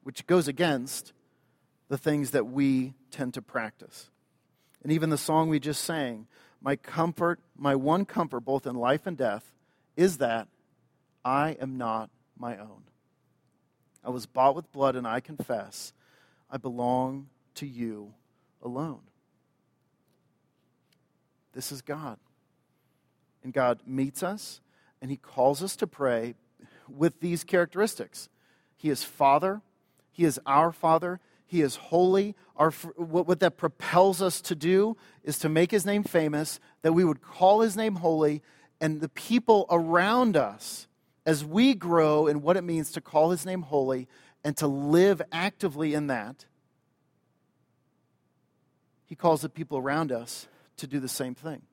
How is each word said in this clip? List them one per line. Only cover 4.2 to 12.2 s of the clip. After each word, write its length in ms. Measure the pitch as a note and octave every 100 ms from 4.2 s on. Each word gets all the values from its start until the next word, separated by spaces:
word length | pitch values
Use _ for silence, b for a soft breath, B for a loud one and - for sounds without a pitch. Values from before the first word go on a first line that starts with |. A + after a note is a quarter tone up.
| _ _ _ _ _ _
And 80 | -
even 200 | D#3 D#3+
the 80 | D3
song 320 | - D#3 D#3+
we 100 | D3+
just 240 | C#3+ D3
sang, 420 | - D#3+ C3+ A2 A2+ b b b
"My 120 | C3+
comfort, 640 | C#3 - - E3+ D#3+ E3+ E3+ _
my 200 | - C#3+
one 320 | C#3 C3+ E3+ G3
comfort, 340 | - D#3+ B2
both 260 | A#2+ C3+ C3
in 100 | B2
life 300 | A#2+ D3+ -
and 100 | D#3
death, 360 | B2 G#2 - _ _ _ _
is 240 | - F#3 D#3
that 300 | B2+ A2+ G#2+ _ _ _ _ _ _ _
I 280 | B2 C3+ D#3 D3
am 160 | C3 C3
not 320 | A#2 A2 A2 _